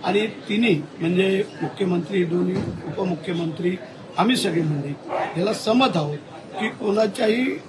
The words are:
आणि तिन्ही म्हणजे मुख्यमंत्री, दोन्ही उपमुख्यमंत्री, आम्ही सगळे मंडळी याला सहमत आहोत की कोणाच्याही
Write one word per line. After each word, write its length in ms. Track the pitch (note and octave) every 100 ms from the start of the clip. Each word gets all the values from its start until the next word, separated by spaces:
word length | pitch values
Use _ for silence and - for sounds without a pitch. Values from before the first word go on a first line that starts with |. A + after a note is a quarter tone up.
आणि 240 | - G3+ A3
तिन्ही 540 | - - G#3 A#3 D#3+ D3 -
म्हणजे 440 | E3 F3+ F#3+ F#3+ G3+ -
मुख्यमंत्री, 600 | - - F#3+ F3 D#3 F#3+
दोन्ही 320 | E3+ F3 F#3 F#3 - - -
उपमुख्यमंत्री, 880 | D3 F#3+ E3 - E3+ E3 D3+ F3 F#3 - - - -
आम्ही 180 | G3+ B3+
सगळे 260 | G3+ E3
मंडळी 320 | D#3+ D3 C#3 C#3+ - - - D#3+
याला 140 | F#3+
सहमत 420 | G#3+ - A#3 C4 F3
आहोत 220 | D3 D3 - - - -
की 100 | A3
कोणाच्याही 880 | - G#3+ G3+ A3 G3+ A3 A3+ C4 D4